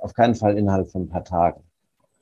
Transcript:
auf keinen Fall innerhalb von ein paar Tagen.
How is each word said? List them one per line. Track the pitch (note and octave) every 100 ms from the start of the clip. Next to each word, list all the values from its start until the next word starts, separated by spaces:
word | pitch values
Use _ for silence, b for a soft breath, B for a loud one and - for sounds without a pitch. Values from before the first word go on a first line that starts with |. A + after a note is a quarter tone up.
auf | G#2
keinen | - A#2
Fall | A#2 G#2+ G#2
innerhalb | G2+ F#2+ F2+
von | F#2+
ein | E2
paar | F2
Tagen. | - F2 E2+ - _ _ _ _ _ _